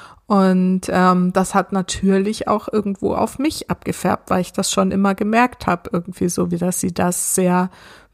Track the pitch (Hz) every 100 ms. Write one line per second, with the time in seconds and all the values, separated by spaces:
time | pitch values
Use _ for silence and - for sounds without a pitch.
0 | - - - 202 190 185 185 185 - 180
1 | 185 180 180 190 185 196 180 196 180 -
2 | 196 190 196 220 - 208 - 214 202 196
3 | 196 - 226 - 285 - - - - -
4 | 185 - - 180 180 - 190 - 190 190
5 | 196 190 208 220 247 - - 175 - 180
6 | 175 - 180 170 175 170 180 180 185 170
7 | 180 180 - - 180 180 185 - - -
8 | _